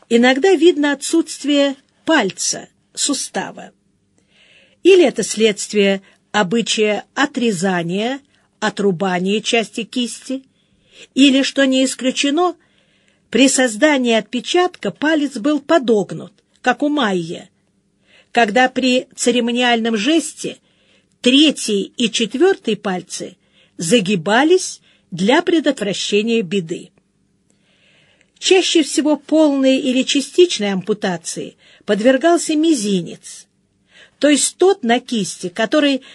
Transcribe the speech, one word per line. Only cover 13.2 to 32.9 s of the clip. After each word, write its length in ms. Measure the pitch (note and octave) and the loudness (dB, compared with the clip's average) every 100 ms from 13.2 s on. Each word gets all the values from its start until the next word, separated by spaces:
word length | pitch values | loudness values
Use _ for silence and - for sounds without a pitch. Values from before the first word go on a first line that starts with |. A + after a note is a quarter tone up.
| _ | _
при 180 | A3 C4+ | 2 4
создании 640 | - B3+ G#3 D4+ C#4 A#3+ | 4 0 0 0 2 0
отпечатка 800 | A3+ G#3+ B3 - F4 F4+ - - | 0 -2 -6 -2 0 0 -2 -10
палец 480 | - D4 D#4+ C#4+ B3 | -4 -2 0 -2 -4
был 220 | G#3+ D4+ | -2 -2
подогнут, 720 | - E4 B3 G#3+ F3+ D#3+ D#3+ _ _ _ | 0 0 2 0 -2 -8 -14 _ _ _
как 220 | B3+ B3 | -4 -2
у 80 | D4 | -2
майя, 580 | D4 A3+ F#3 E3 F3 - _ _ _ _ _ _ _ _ | -2 -2 -2 -6 -12 -18 _ _ _ _ _ _ _ _
когда 360 | - A#3 G#3 B3+ | 0 2 2 0
при 400 | B3+ B3+ B3+ - - | 0 0 0 -2 -4
церемониальном 800 | - B3 A#3 A#3+ B3 A#3 A3+ A3+ | -2 0 0 0 0 0 0 -2
жесте 640 | A3 E4 - - - - _ _ _ _ _ _ | 0 0 -2 -8 -14 -14 _ _ _ _ _ _
третий 720 | B3 C4+ D4+ - - G3+ F#3+ - | 2 4 2 0 -4 -4 -4 -4
и 140 | A#3 | -4
четвертый 680 | - A3+ B3+ F4+ F#4+ - G#3 | -2 -4 0 0 0 -4 -4
пальцы 600 | G3+ F3+ E3 - - F#3 _ _ _ - | -4 -8 -10 -14 -14 -16 _ _ _ -10
загибались 1040 | E3 A#3+ F#3 G3+ D#3 A3 D4 F#4 - - _ _ _ | 0 0 2 -2 0 2 4 2 0 -12 _ _ _
для 300 | D#3+ F#3+ D4 | -4 0 2
предотвращения 1000 | F4 E4 D4 C4+ G3+ F#3 - G#3 A3 A3+ | 2 0 0 -2 -4 -6 -2 -2 0 -2
беды. 480 | F#3 G3 D#3+ E3+ - _ _ _ _ _ _ _ _ _ _ _ _ _ _ _ | -2 -4 -6 -10 -14 _ _ _ _ _ _ _ _ _ _ _ _ _ _ _
Чаще 440 | - F#4 - E4+ | 2 2 4 0
всего 340 | C4+ - D4+ D4 | 0 0 0 -2
полной 600 | - D#4 D4+ C#4 C4 C4 | 0 2 2 2 2 2
или 240 | C4+ B3+ | 0 -2
частичной 720 | B3+ C#4+ C4+ - F4 - G3+ | 0 -2 -2 2 2 2 -4
ампутации 840 | G3 E3 G#3 G3+ E3+ - - - - _ _ - | -4 -4 -4 -4 -6 -8 -12 -12 -16 _ _ -4
подвергался 680 | G3+ A3+ C4 D#4+ E4+ - D#4 | 0 2 4 4 2 0 0
мизинец, 880 | E4 D4 G#3 | 2 0 0